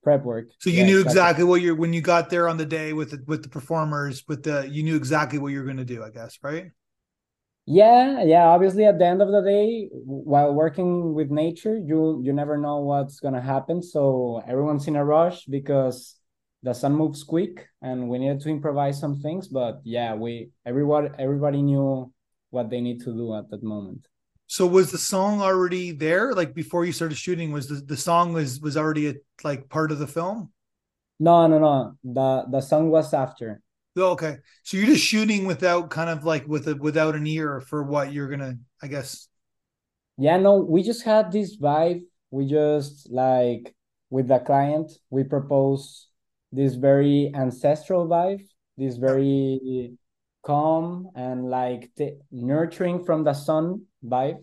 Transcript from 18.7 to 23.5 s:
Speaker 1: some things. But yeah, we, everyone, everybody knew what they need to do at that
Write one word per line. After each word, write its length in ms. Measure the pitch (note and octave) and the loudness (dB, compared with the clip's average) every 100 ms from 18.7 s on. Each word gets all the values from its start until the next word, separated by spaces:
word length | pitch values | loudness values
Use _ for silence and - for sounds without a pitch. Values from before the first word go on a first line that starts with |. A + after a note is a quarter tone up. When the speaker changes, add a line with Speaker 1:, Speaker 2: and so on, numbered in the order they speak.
| C#3+ C#3+ C#3+ | -2 -2 -2
Speaker 1:
some 180 | D3+ C#3+ | -6 -6
things. 300 | D3 F3 F#3+ | -6 -8 -8
But 320 | C3 A#2+ - | -4 -4 -6
yeah, 300 | A2+ A#2 A#2+ A2 | -8 -6 -4 -6
we, 360 | A#2 A#2 A2 _ A#2+ | -8 -10 -14 _ -6
everyone, 500 | B2+ C#3+ D3+ D3 C#3+ | -2 0 0 -2 -4
everybody 420 | C3+ C#3+ C#3+ C#3+ | -4 -2 0 0
knew 520 | C#3+ C#3 C#3 C3+ B2+ _ _ _ _ | 0 2 0 -2 -8 _ _ _ _
what 180 | B2+ A2+ | -8 -6
they 100 | B2 | -4
need 220 | A#2+ A#2+ | -6 -6
to 100 | B2 | -10
do 240 | A2+ A#2 G#2+ | -8 -8 -8
at 140 | |
that 120 | G#2 | -10